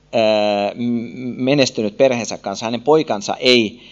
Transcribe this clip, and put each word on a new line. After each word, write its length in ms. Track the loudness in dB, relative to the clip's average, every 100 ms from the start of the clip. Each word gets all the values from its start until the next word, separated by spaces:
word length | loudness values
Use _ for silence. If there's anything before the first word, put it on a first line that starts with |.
| _ 0
äh, 600 | 2 2 2 0 -2 -2
m-, 680 | -4 -4 -6 -10 -10 -4
menestynyt 540 | 0 2 2 0 -4 2
perheensä 400 | 2 2 -6 -8
kanssa. 280 | -10 -8 -6
Hänen 160 | -4
poikansa 540 | 2 2 2 -4 -6 -2
ei 420 | 4 4 2 -4 -20